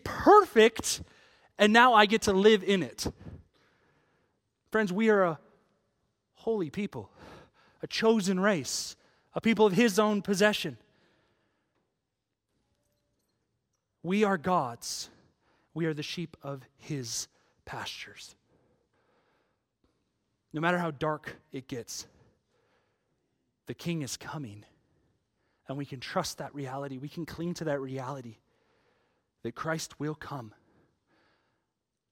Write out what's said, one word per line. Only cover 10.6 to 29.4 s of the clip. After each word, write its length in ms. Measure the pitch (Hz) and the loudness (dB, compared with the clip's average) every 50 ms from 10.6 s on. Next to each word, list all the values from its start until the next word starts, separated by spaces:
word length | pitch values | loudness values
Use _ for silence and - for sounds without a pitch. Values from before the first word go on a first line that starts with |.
| - 165 123 - _ _ _ _ _ _ _ _ _ _ _ _ _ _ _ _ _ _ _ _ _ _ _ _ _ _ _ _ _ _ _ _ _ _ _ _ _ _ _ _ _ _ _ _ _ _ _ _ _ _ _ _ _ _ _ _ _ _ _ _ _ _ _ _ - | -4 -8 -10 -12 _ _ _ _ _ _ _ _ _ _ _ _ _ _ _ _ _ _ _ _ _ _ _ _ _ _ _ _ _ _ _ _ _ _ _ _ _ _ _ _ _ _ _ _ _ _ _ _ _ _ _ _ _ _ _ _ _ _ _ _ _ _ _ _ -6
We 220 | 165 185 208 214 | -2 0 2 2
are 140 | 202 196 175 | 2 2 0
God's. 720 | 135 185 185 175 143 123 117 - - - - - - - - _ _ _ _ _ _ _ _ _ _ _ - | 0 0 0 0 0 -2 -6 -10 -12 -10 -10 -10 -12 -14 -18 _ _ _ _ _ _ _ _ _ _ _ -8
We 140 | 156 165 | -4 -4
are 80 | 160 156 | -4 -4
the 80 | 147 147 | -4 -8
sheep 340 | - - - 170 156 - - - | -10 -10 -10 -10 -12 -12 -14 -14
of 240 | 143 139 135 127 - _ _ | -12 -12 -12 -14 -20 _ _
his 500 | - - 156 139 123 113 117 - - - _ _ _ _ _ _ _ | -12 -10 -10 -8 -8 -8 -8 -10 -10 -12 _ _ _ _ _ _ _
pastures. 680 | - - 120 - - - - - - - - - - - _ _ _ _ _ _ _ _ _ _ _ _ _ _ _ _ _ _ _ _ _ _ _ _ _ _ _ _ _ _ _ _ _ _ _ _ _ _ _ _ _ _ _ - | -14 -12 -12 -12 -12 -12 -14 -16 -18 -18 -20 -20 -20 -20 _ _ _ _ _ _ _ _ _ _ _ _ _ _ _ _ _ _ _ _ _ _ _ _ _ _ _ _ _ _ _ _ _ _ _ _ _ _ _ _ _ _ _ -6
No 80 | 151 | -4
matter 180 | 160 170 180 175 | -2 0 0 0
how 120 | 175 165 | -2 -4
dark 460 | 151 127 160 156 156 147 - - - - _ _ - | -6 -4 -4 -4 -4 -6 -8 -14 -16 -16 _ _ -14
it 160 | 139 127 - | -14 -12 -10
gets, 400 | 139 120 113 - - - - - _ _ _ _ _ _ _ _ _ _ _ _ _ _ _ _ _ _ _ _ _ _ _ _ _ _ _ _ _ _ _ | -10 -12 -10 -12 -14 -14 -16 -16 _ _ _ _ _ _ _ _ _ _ _ _ _ _ _ _ _ _ _ _ _ _ _ _ _ _ _ _ _ _ _
the 80 | - 123 | -14 -14
king 280 | - - 170 170 160 147 | -10 -8 -6 -6 -6 -6
is 140 | 120 - | -8 -10
coming, 480 | - - - - 156 143 110 101 104 104 _ _ _ _ _ _ _ _ _ _ _ _ _ _ _ _ _ _ _ _ | -12 -12 -12 -12 -10 -12 -12 -14 -18 -20 _ _ _ _ _ _ _ _ _ _ _ _ _ _ _ _ _ _ _ _
and 100 | - 131 | -10 -10
we 80 | 143 143 | -8 -8
can 140 | - - 127 | -10 -12 -14
trust 400 | 117 - - 190 170 - - - | -12 -6 -4 -4 -4 -4 -6 -10
that 160 | 151 139 - | -12 -12 -12
reality. 440 | 143 139 131 131 139 139 139 135 127 | -12 -10 -10 -8 -10 -10 -10 -10 -12
We 100 | 135 147 | -12 -12
can 180 | - 175 165 | -12 -12 -12
cling 280 | - - - 165 175 180 | -10 -10 -8 -8 -8 -6
to 100 | - 170 | -6 -4
that 160 | 156 143 143 | -4 -4 -4
reality 560 | 135 131 131 135 127 123 143 135 120 120 107 - _ _ _ _ _ _ _ _ _ _ _ _ _ _ _ _ _ _ _ _ | -4 -6 -8 -10 -8 -10 -10 -12 -12 -16 -18 -20 _ _ _ _ _ _ _ _ _ _ _ _ _ _ _ _ _ _ _ _